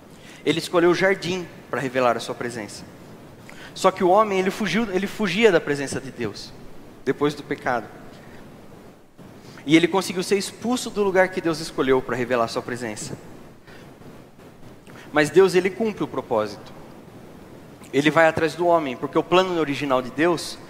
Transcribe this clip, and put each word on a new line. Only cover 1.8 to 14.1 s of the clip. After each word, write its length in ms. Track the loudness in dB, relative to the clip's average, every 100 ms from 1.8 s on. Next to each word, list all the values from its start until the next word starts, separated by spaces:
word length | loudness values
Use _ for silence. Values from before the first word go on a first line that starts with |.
revelar 340 | -2 2 2
a 60 | 2
sua 140 | -4
presença. 500 | -8 -8 -8 -10 -14 -18 -20 -20 -20 -20 -20 -20 -20 -16
Só 160 | 0 0
que 140 | 4
o 60 | 4
homem, 280 | 6 4 2
ele 120 | 0
fugiu, 360 | -2 0 0 0
ele 140 | -2 -2
fugia 440 | -2 -2 4 6
da 100 | 4
presença 380 | 2 -4 -4 -6
de 120 | -8
Deus, 420 | -6 -6 -8 -14 -16 -18 -18 -18 -8 -4
depois 260 | 0 -2
do 100 | -2
pecado. 440 | -8 -6 -2 -4 -4 -14 -20 -20 -20 -20 -20 -20 -20 -20 -20 -20 -20 -20 -20 -20 -20 -10
E 100 | 4
ele 140 | 4 6
conseguiu 340 | 0 -2 -4
ser 140 | 0 0
expulso 540 | -2 -6 -4 -2 -2
do 120 | -2
lugar 260 | 2 2 2
que 120 | 0
Deus 180 | -4 -4
escolheu 420 | -4 -2 0 0
para 160 | 0 -4
revelar 280 | -2 0
a 40 | 0
sua 140 | -4
presença. 560 | -8 -8 -8 -10 -12 -12 -16 -20 -20 -20 -20 -20 -20 -20 -20